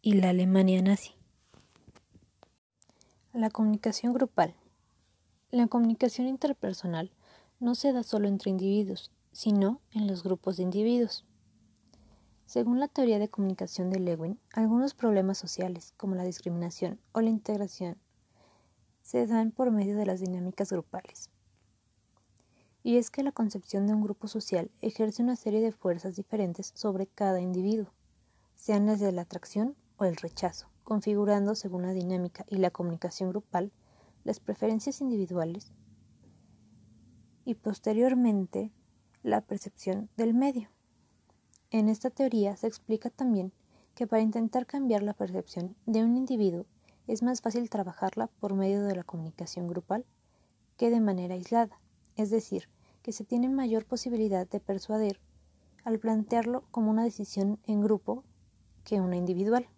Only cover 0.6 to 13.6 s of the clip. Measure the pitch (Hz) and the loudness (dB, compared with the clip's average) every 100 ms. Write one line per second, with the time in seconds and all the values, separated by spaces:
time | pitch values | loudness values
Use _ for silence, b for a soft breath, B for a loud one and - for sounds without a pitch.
0.6 | 190 185 190 202 - - _ _ _ - | 6 6 4 2 0 -18 _ _ _ -20
1.6 | _ _ - - _ - _ _ - _ | _ _ -20 -20 _ -20 _ _ -20 _
2.6 | _ _ - b b b b 240 220 - | _ _ -20 b b b b -2 -2 2
3.6 | 214 208 226 - 240 247 262 - 165 - | 2 2 -2 -2 -2 2 2 2 0 0
4.6 | _ _ _ _ _ _ _ _ _ 247 | _ _ _ _ _ _ _ _ _ 2
5.6 | 233 240 233 226 247 - 254 269 294 277 | 2 4 2 4 0 0 -4 -2 -2 -2
6.6 | 202 185 180 165 185 _ b b b b | -4 -6 -4 -4 -6 _ b b b b
7.6 | 240 247 285 254 226 214 202 196 202 190 | -2 2 2 0 0 0 2 0 0 0
8.6 | 190 208 196 185 - _ _ - 220 202 | 2 2 0 -6 -12 _ _ -4 2 4
9.6 | 196 254 _ 220 208 185 185 180 - 185 | 4 0 _ -2 -2 -2 -2 -2 -2 -2
10.6 | 185 190 214 240 233 - _ _ _ _ | -2 2 2 2 0 -4 _ _ _ _
11.6 | _ _ _ b b b b b - 247 | _ _ _ b b b b b -4 0
12.6 | 240 247 285 - 247 208 208 - 196 185 | 2 2 0 2 2 2 0 0 -2 -2